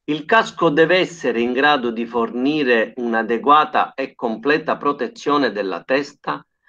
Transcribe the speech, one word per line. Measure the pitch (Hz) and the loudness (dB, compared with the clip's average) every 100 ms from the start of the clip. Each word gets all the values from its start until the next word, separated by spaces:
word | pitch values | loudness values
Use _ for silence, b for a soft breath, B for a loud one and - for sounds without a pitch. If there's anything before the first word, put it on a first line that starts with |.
| - | -8
Il | 151 147 | -6 2
casco | 226 - - 170 | 2 2 0 2
deve | 147 160 185 | 4 4 4
essere | 165 - 131 113 | 0 -4 -4 0
in | 120 | 0
grado | 127 143 147 120 | 2 2 2 0
di | 113 113 | -4 -4
fornire | 120 117 120 131 156 131 117 104 - | -2 -2 -2 -2 0 2 2 0 -4
un'adeguata | 120 113 110 113 110 147 147 107 98 | -2 -2 0 0 4 4 4 0 -2
e | - 135 - | -4 -10 -6
completa | 123 110 135 156 156 113 | -6 -4 -2 -2 -2 -4
protezione | 143 139 117 - - 147 127 | -2 -4 -6 -6 -2 0 0
della | 101 98 87 | -2 -4 -6
testa. | - 131 143 - - 147 - _ | -2 -2 -2 -10 -10 -10 -10 _